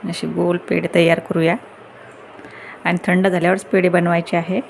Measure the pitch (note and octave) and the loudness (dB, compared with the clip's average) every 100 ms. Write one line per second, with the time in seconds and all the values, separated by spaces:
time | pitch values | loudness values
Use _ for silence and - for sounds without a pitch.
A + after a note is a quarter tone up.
0 | G3+ F3 E3 E3+ F3 F3 - F3 F3 F3 | -8 -6 -6 -2 0 -2 -2 -2 0 2
1 | E3 E3 - E3 D#3+ F#3+ - - - - | 4 2 0 0 2 0 -6 -20 -20 -20
2 | - - - - - - - - E3+ F3 | -20 -20 -20 -20 -20 -20 -20 -6 -4 -2
3 | - F3+ F#3+ F3+ E3+ F#3 - F#3+ F3+ F3 | 0 2 2 2 0 0 0 2 2 2
4 | F3 E3+ E3+ F3 E3 F#3+ C#4+ | 2 0 0 -4 -2 -4 -4